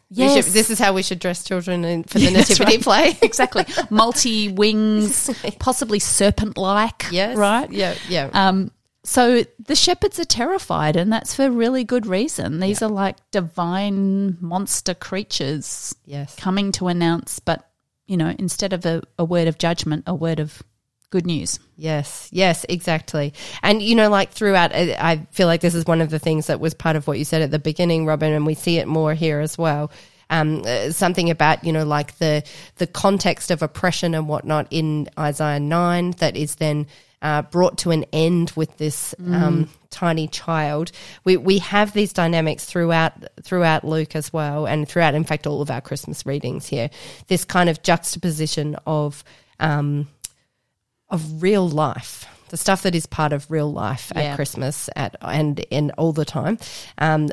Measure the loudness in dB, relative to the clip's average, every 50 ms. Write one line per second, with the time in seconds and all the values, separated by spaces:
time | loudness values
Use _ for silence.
0 | _ -8 0 2 4 6 6 6 4 4 4 2 2 2 2 2 2 2 2 2
1 | 0 -2 -4 -4 -4 -4 -4 -4 -4 -4 -4 -4 -2 -2 -2 -2 -2 -2 -2 -4
2 | -4 0 4 4 6 6 8 6 6 6 6 4 6 4 4 4 4 4 6 6
3 | 6 4 4 4 2 2 4 2 0 0 0 -2 -2 -2 -2 -4 -2 0 4 4
4 | 4 4 4 0 0 0 2 0 0 0 2 2 2 4 4 2 2 2 2 2
5 | 2 0 0 -2 -2 -2 -4 -4 -6 -8 -6 -2 -2 -2 0 0 0 0 0 0
6 | 0 0 2 4 4 4 4 2 -2 -4 -2 -2 0 2 2 2 2 0 -2 -6
7 | -6 -4 -2 -2 0 0 2 2 2 4 2 2 0 -2 -2 -2 -2 -2 -2 -6
8 | -6 -4 -2 -2 -2 0 2 4 4 4 4 2 0 -2 _ _ _ _ _ _
9 | -6 0 4 4 6 6 6 4 2 0 _ -12 -4 0 2 2 4 2 2 2
10 | 0 -2 0 -2 -2 -2 0 0 0 0 -2 -2 -2 -2 0 0 2 2 2 2
11 | 2 2 0 0 -2 -4 -2 0 0 2 2 2 2 2 2 0 0 0 0 0
12 | 0 0 0 0 0 -2 -4 -4 -4 -4 -2 -2 0 0 0 0 0 -2 0 0
13 | -2 -2 -2 _ _ -4 -4 -2 -2 -2 -4 -4 -2 -2 -2 -2 -2 -2 0 0
14 | 0 0 0 0 0 -2 -4 -4 -6 -6 -4 -4 -4 -4 -4 -4 -4 -6 -6 -6
15 | -8 -8 -8 -8 -6 -6 -6 -4 -4 -4 -4 -6 -6 -8 -10 -10 -10 -12 -12 _
16 | _ -14 -12 -10 -10 -12 -12 -8 -4 -2 0 0 0 -2 -2 -2 -2 -2 0 2
17 | 2 0 0 0 -4 -8 -10 -6 -4 -4 -4 -4 -6 _ _ _ _ _ _ _
18 | _ -4 -2 -2 -2 -2 -2 -4 -6 -6 -4 -4 -4 -4 -4 -2 -2 -2 -2 -2
19 | -6 -8 _ -4 -2 0 0 2 2 0 0 0 -2 -2 -2 -2 -2 -4 -4 -4
20 | -4 -6 -6 -4 -2 -2 -2 -2 -4 -6 -8 -16 -20 _ _ _ _ _ _ _
21 | _ _ -2 -2 -2 0 -2 -4 -4 -4 -6 -8 _ _ _ -8 -4 -4 -2 -2
22 | -4 -6 -10 -16 -14 -6 0 2 2 2 2 0 -2 -6 -6 -4 -2 -2 -2 -2
23 | -4 -4 -4 -4 -4 -4 -6 -12 -16 -14 -8 -2 2 2 2 2 4 4 4 6
24 | 6 6 4 2 2 0 -2 0 2 4 6 6 4 4 2 2 0 0 0 0
25 | 0 0 0 0 -4 -6 0 2 4 4 4 4 2 2 2 2 2 2 2 2
26 | 2 0 -2 -2 0 0 0 0 0 -2 -2 -2 -2 -4 -4 -2 -2 0 0 0
27 | 0 -2 -2 -2 -2 0 0 0 0 0 0 -2 -2 -2 -2 0 2 2 2 2
28 | 2 0 0 2 2 2 2 2 2 0 -2 -2 0 0 0 0 0 0 0 0
29 | 2 0 0 0 0 0 0 0 -2 -4 -4 -2 0 0 0 0 -2 -6 -8 -14
30 | -20 -20 _ _ _ -2 0 0 2 0 0 -2 -2 -2 -2 -2 -2 -2 -2 0
31 | 0 0 2 2 0 0 2 4 4 4 4 2 0 0 0 0 0 0 0 -2
32 | -2 -4 -4 -2 0 0 0 0 -2 -6 -14 -20 -20 -12 _ -4 -4 -4 -2 0
33 | 2 2 2 2 2 0 0 -2 -2 -2 -2 -2 -2 -4 -4 -2 -2 -2 0 0
34 | -2 -2 0 -2 -2 -2 -4 -4 -2 -2 -2 -2 -2 -2 -2 -2 0 0 0 -2
35 | -2 -4 -4 -4 -2 -2 -2 0 0 0 0 0 0 0 0 2 2 2 2 0
36 | 0 -2 -2 0 0 0 0 -2 -4 -4 -4 -2 -2 0 0 -2 -4 -6 -10 -20
37 | _ _ _ -6 -4 -2 -2 -2 -2 0 2 2 2 2 2 0 0 0 0 0
38 | 0 0 0 2 2 4 4 2 0 0 -2 -4 -4 -4 -4 -4 -4 -4 -4 -4
39 | -6 -8 -8 -8 -4 0 2 2 4 4 4 2 0 -2 -6 _ _ -16 -8 -4
40 | -2 0 0 0 -2 -4 -6 -8 -4 -2 -2 0 0 -2 -2 -2 -4 -6 -8 -16
41 | -20 -20 -12 -4 2 2 2 4 4 4 2 2 2 0 2 2 2 2 2 0
42 | 0 0 0 0 2 2 2 2 2 0 -2 -4 -6 -6 -2 0 2 2 2 2
43 | 2 0 -2 -6 -20 -20 -20 -16 -8 -4 0 2 2 4 2 2 0 -2 -2 -2
44 | -4 -4 -6 -8 -8 -6 -6 -4 -4 -4 -4 -4 -2 -2 -2 -2 -2 -2 0 2
45 | 2 2 2 2 0 -2 -4 -4 -4 -4 -4 -4 -4 -4 -6 -8 -6 -8 -10 -10
46 | -10 -12 -12 -10 -8 -6 -6 -6 -6 -6 -8 -8 -8 -6 -4 -4 -4 -6 -6 -12
47 | -20 -20 -20 -12 -4 -2 -2 -2 -2 0 0 2 2 2 0 0 2 0 0 2
48 | 0 -6 -6 -4 -4 -4 -2 -2 -4 -4 -2 -2 -4 -4 -6 -6 -4 -2 -2 0
49 | -2 -2 -4 -10 -20 _ -20 _ _ _ _ -4 -2 0 0 2 0 0 0 -2
50 | -4 -6 _ _ -16 -16 _ _ _ _ _ _ _ _ _ _ _ _ _ _
51 | _ -6 -6 -6 -4 -6 -6 -2 0 2 2 4 2 2 2 0 0 0 -2 -6
52 | -10 -14 -16 -16 -18 -20 -20 -20 _ -12 -8 -4 0 0 0 2 2 0 0 -2
53 | -4 -4 -4 -2 0 0 0 -2 -4 -4 -2 -2 -2 -2 -4 -4 -4 -4 -4 -6
54 | -8 -6 -4 -4 -4 -4 -2 -4 -6 -4 -4 -4 -4 -4 -4 -6 -8 -10 -6 -6
55 | -6 -6 -8 -10 -8 -4 -2 0 0 0 -2 -4 -6 -4 -2 -2 -2 -2 -2 0
56 | 0 0 0 0 -4 -4 -4 -4 -2 -2 -4 -4 -6 -14 -16 -16 -18 -14 -8 -4
57 | -2 0 2 2 0 -2